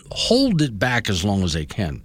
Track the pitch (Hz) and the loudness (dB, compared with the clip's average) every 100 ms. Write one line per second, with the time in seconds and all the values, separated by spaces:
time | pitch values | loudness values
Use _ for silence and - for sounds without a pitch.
0 | - - - 233 269 170 147 104 127 123 | -14 -6 0 2 4 2 0 0 0 0
1 | 110 92 104 98 90 78 78 - 87 64 | 0 0 2 2 0 -2 -6 -4 -4 -4